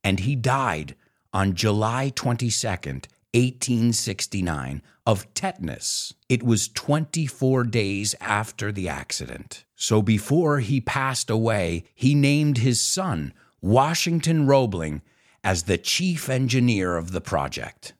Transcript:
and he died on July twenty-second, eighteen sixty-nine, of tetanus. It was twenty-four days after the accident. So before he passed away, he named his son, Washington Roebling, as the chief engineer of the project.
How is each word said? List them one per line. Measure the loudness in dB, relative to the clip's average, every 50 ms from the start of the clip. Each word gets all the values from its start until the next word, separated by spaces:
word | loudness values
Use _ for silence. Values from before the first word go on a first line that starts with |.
| 2
and | 0 0 0
he | 0 -2 -2
died | 0 0 0 0 2 0 -2 -2 -4 -6 -10 -14 _ _ _ _ _ _ _
on | 0 0 2 2 0
July | 2 0 2 2 2 0 0 0 -2 -2 -4 -4
twenty-second, | -2 -2 -2 -2 0 -2 -2 -2 -2 -2 -4 -4 -6 -6 -10 -10 -10 -12 _ _ _ _ _ 2
eighteen | 2 2 2 0 -4 -2 0 2 4 4 2 2
sixty-nine, | 0 -2 -4 -4 -6 -6 -6 -4 -2 -2 -2 -2 -4 -6 -8 -8 -10 _ _ _ _ _
of | 0 0 0 -2 _ _
tetanus. | -6 -6 -6 -6 -6 -10 -10 -8 -8 -8 -6 -6 -6 -8 -10 -14 _ _
It | _ 0 0 2
was | 2 2 2 0
twenty-four | -4 _ -8 -2 0 0 0 -2 -4 -4 -4 -4 -4 -4 -2 0 2 2 2 0
days | 0 0 0 0 0 -2 -4 -4 -4 -6 -6
after | -4 -2 -2 -2 -2 -6 -8 -6 -6 -6
the | -4 -4 -4 -6
accident. | -6 -8 -8 -8 -8 -8 -8 -10 -12 -14 -14 -16 -18 -20 _ _ _
So | -8 0 2 4 4
before | 4 4 2 2 2 2 2 2 4 2 2 0
he | 0 0 -2 -2
passed | 0 -2 -2 -2 -2 -2 -2 -4 -2 0
away, | 0 0 2 2 2 0 0 -2 -2 -4 -6 _ _
he | 0 2 4 4
named | 6 4 4 4 4 2 2 2
his | 2 2 2 2 2
son, | 0 0 -2 -2 -2 -2 -2 -4 -4 -6 -10 _ _ _ _ _
Washington | 0 4 4 4 4 4 0 -2 0 0 0 0 2 2 2 4 6
Roebling, | 6 6 6 4 2 -2 -4 -4 -4 -6 -8 _ _ _ _ _ _ _ _ 0
as | 0 0 0 2
the | 0 0
chief | 0 0 -2 -2 0 0 -2 -2 -2 -4 -4
engineer | -2 0 0 2 2 4 4 4 4 2 0 0 -2
of | -2 -4 -4
the | -6 -8
project. | -4 -2 -2 -2 -2 -2 -6 -10 -12 -12 -14 _ -20 -20 _